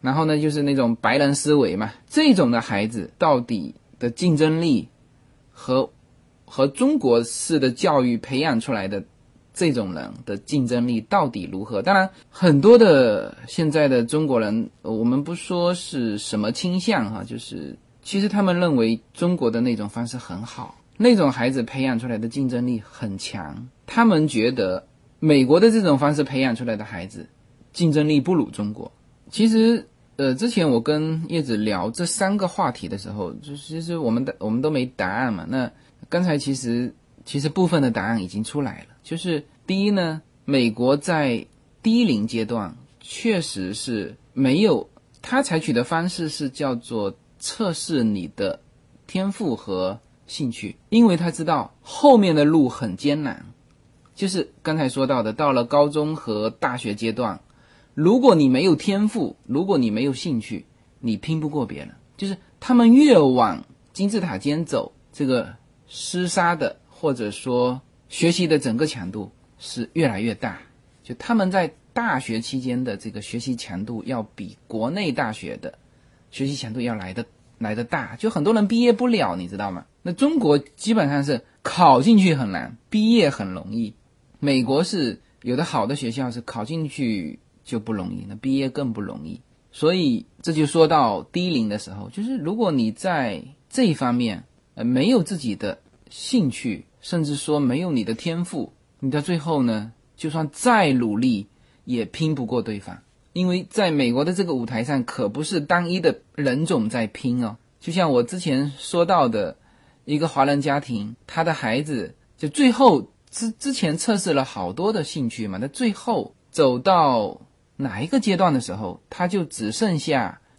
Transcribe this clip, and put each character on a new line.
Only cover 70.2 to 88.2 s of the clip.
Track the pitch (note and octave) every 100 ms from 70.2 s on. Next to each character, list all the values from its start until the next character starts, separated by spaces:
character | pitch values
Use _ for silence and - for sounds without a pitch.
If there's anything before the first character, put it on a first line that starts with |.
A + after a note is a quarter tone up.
越 | A2+
大， | G2+ A#2 F2+ - _ _ _
就 | - B2
他 | - A#3
们 | F#3+
在 | F#3+ E3+ - _
大 | - A#3 C3+
学 | C3 A2+
期 | A#2 C3+
间 | B2+ B2
的 | B2+ G2
这 | A2+
个 | G#2+
学 | G#2 A#2
习 | A#2+ A#2+
强 | - F#2 A2
度 | A#2 -
要 | B2+
比 | G#2+ - G#2+ - _
国 | A2+ A2+
内 | F3+ F#3
大 | B2 B2
学 | - - A1+
的 | - - _ _ _ _ _
学 | - C3+
习 | C#3
强 | A#2
度 | A2+
要 | A#2+ A2
来 | F#2
得， | F#2+ A#2 _ _ _
来 | A2 G#2+
得 |
大。 | - D#3+ D#3+ A#2
就 | A3
很 | F#3+
多 | D#3
人 | A3+ G#3
毕 | A#3
业 | A#3+
不 | A#3 B3
了， | A3+ B2 F2
你 | F2+
知 | G2
道 | G2+
吗？ | F2+ - _
那 | F3
中 | F3 C#4 D#4+
国 | E3+ D3
基 | C#3+ _ G3+ A3
本 | C#3+
上 | C#3+
是 | C#3 B2 - _
考 | - - E3+ C3
进 | D3 A3
去 | F#3
很 | D3 A2+
难， | F2+ B1 A#2 _
毕 | G#3+ G#3+
业 | A#3 D#3
很 | C3 F#2+
容 | F#2 F#2+
易。 | A2 A2 - _ _ _ _
美 | C#3+ C3
国 | A#2+ C3+
是 | F3 G3 B2+ - _ _
有 | A#2+ B2+
的 |
好 | E3+ C#3+ A2
的 | C#3
学 | A#2+
校 | A#2 B2+
是 | A#2+
考 | A#2 A#2+ A2
进 | E3 D#3
去 | - B2+ G#2 D#2 - _ _
就 | - A#2
不 | G#2+
容 | G#2+ F2+
易， | F#2+